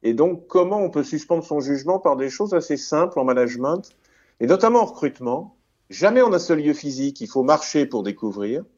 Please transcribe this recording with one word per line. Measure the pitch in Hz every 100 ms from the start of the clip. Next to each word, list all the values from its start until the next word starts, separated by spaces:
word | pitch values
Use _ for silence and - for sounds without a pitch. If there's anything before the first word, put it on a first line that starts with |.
Et | 113
donc, | 117 165 170 -
comment | 180 180 208
on | 190
peut | 151
suspendre | 135 156 - 170
son | - 147
jugement ? | 135 143 139 185
Par | 180 135
des | 135
choses | 127 208
assez | 185 156 143
simples | - 151 175 156
en |
management, | 131 127 120 120 131 180 - _ _ _ _ _
et | 120
notamment | 185 - 190
en | 214
recrutement. | - 147 - 123 131 196 _ _ _ _
Jamais | 95 190 240
en | 247
un | 180
seul | 175 160
lieu | 151
physique, | 147 147 131 139 139
il | 110
faut | 135
marcher | 131 151 - 156 139
pour | 117
découvrir. | 98 101 110 101 101 131 202